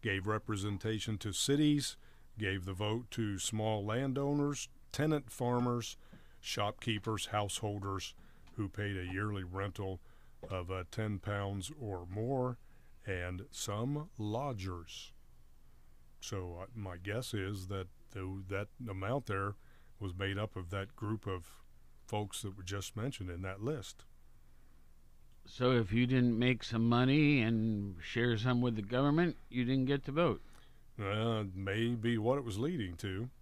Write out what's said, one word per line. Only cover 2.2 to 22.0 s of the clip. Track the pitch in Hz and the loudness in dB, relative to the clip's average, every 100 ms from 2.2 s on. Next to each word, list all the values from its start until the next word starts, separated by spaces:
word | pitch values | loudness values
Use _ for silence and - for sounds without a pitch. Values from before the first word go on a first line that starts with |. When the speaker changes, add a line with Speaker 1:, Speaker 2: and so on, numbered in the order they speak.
| - - | -18 -4
Speaker 1:
gave | 104 98 92 | 0 0 -2
the | |
vote | 90 104 113 120 | -2 0 0 -2
to | - 110 98 | -2 -2 0
small | - 110 107 107 | -2 0 0 0
landowners, | 101 110 139 131 143 147 143 143 - - - | 0 0 0 0 0 2 2 0 -8 -14 -12
tenant | - 151 151 - | 0 2 2 0
farmers, | - 123 123 123 120 113 - - - - - | -2 2 4 4 2 -2 -10 -16 -18 -18 -12
shopkeepers, | - - 104 - - 107 107 107 - | -6 0 0 -2 -2 -2 0 -2 0
householders | 107 104 - 107 104 98 95 - - - - - - | 0 0 -2 -2 -2 -2 -4 -6 -12 -20 -20 -16 -6
who | 101 | -4
paid | 95 104 98 | -2 -4 -2
a | 90 | -2
yearly | 95 104 101 | -2 -2 -2
rental | 90 92 101 - 98 92 - - - - - | -4 -4 -4 -4 -6 -6 -10 -20 -20 -16 -6
of, | 95 87 | -4 -2
uh, | 95 90 | -4 -4
ten | - 107 101 | -4 -2 -2
pounds | - 101 98 101 92 151 | -2 -2 -2 -4 -6 -8
or | 117 95 87 | -6 -6 -6
more, | 95 113 135 127 123 - - - - - | -4 -2 0 0 -2 -12 -20 -20 -16 -6
and | 92 90 90 - | -4 -2 -6 -8
some | - - 104 123 147 156 - | -8 -4 -2 -2 -2 -6 -6
lodgers. | 107 110 143 117 92 87 85 - - - - - - - - - - - - - | -4 -2 -2 -4 -6 -6 -10 -14 -14 -16 -20 -20 -20 -20 -20 -20 -20 -20 -20 -14
So, | - 101 90 87 | -6 -4 -4 -8
uh, | 95 113 | -10 -8
my | 98 87 | -6 -6
guess | 92 107 123 | -4 -4 -2
is | 107 95 104 92 | -2 -2 -2 -4
that | 98 92 - - | -4 -4 -10 -14
the, | 98 92 98 92 | -8 -6 -6 -4
that | 98 104 - 123 | -4 -4 -8 -8
amount | 95 98 135 120 | -4 -2 -2 0
there | 98 98 101 - - - - | 0 0 -4 -12 -20 -20 -8
was | 101 90 | -6 -2
made | 98 98 | -2 0
up | 107 - | -2 -4
of | 87 | -4
that | 98 98 - | -4 -4 -6
group | 107 110 104 | -4 -2 -2
of | 92 85 - - - - - | -6 -6 -18 -20 -20 -20 -20